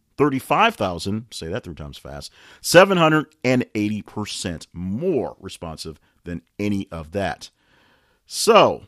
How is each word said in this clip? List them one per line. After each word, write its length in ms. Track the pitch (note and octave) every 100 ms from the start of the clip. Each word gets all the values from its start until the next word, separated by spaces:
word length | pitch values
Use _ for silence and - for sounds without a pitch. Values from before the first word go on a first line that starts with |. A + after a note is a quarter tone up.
| _ -
thirty-five 600 | D3 C3+ - D3+ A3+ -
thousand, 500 | F#2+ E2+ - A2 A#2+
say 160 | - D#2+
that 160 | A2
three 100 | F#2
times 240 | D2 D2 -
fast, 340 | C#2 C#2+ - _ - -
seven 360 | - E3 G3 F3+
hundred 300 | D#3+ D#3 - _
and 220 | B2+ B2+ -
eighty 260 | A2 G#2+ G#2+
percent 680 | - - G#2 - F#2+ D#2+ -
more 640 | E2+ F#2 G#2+ F3+ C#3 D#2+ -
responsive 600 | F#2 - E2+ D2+ E2 D2+ _ _
than 180 | F2 E2+ - -
any 300 | G#2 G2 F#2+
of 200 | E2 D#2
that. 380 | G2+ F#2 - - _ _ _ _ _ _ _ -
So, 580 | - - G#3+ B2+ E2+